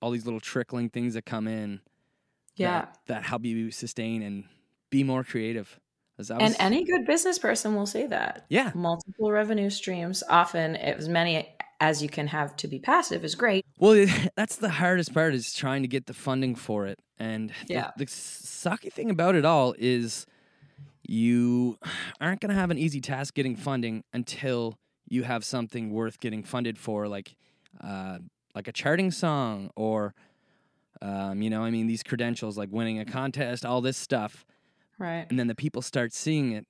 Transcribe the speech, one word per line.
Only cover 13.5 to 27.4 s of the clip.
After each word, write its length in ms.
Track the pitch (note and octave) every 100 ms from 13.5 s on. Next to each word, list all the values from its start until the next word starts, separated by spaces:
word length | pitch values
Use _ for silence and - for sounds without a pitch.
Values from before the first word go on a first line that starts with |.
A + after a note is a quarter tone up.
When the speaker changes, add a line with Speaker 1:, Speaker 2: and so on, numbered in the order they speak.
| F#3+ - -
Speaker 1:
Well, 140 | G3+
it, 180 | G#3+ G3
<laughs> 260 | - F#3 -
that's 200 | A3 -
the 140 | A3
hardest 440 | D3+ F3+ F#3 D#3+
part, 220 | D#3+ D#3+ C3
is 180 | A2+
trying 300 | - C3+ C#3
to 40 | B2+
get 200 | C3 -
the 80 | A2
funding 400 | C#3+ C3 C3 A2+
for 320 | - G#2 G2
it. 100 | - _ -
And 320 | A2 A2 A2 - -
the, 60 | E3+
Speaker 2:
Yeah. 160 | - -
Speaker 1:
the 120 | C#3
sucky 840 | - - - - - F3 G#3 F#4+
thing 200 | - A3+
about 240 | E3+ F3 F3+
it 100 | D3
all 300 | D#3+ B2+ -
is 480 | B2 B2 A#2 - - _ _ _ - - - _
you 720 | - A2+ A#2 A#2+ A#2+ B2 B2 G#2+ - - - -
aren't 220 | D#3+ G3
gonna 120 | G#3 G3
have 160 | F3+
an 60 | D3+
easy 220 | D#3+ C#3+
task 320 | C3 C3 C#3
getting 220 | - C3 A2+
funding 480 | C#3 C3 A#2 A2+ -
until 640 | B2 A#2+ - C3+ A#2+ A2+ A2+ _ _ -
you 160 | B2+
have 220 | A#2+ A#2 -
something 460 | B2+ A2+ A#2+ A2
worth 280 | A2 A2+ -
getting 240 | A#2+ G#2+
funded 340 | G2 B2 A#2 G#2+
for, 300 | - G#2 G#2
like, 280 | G2+ G2 -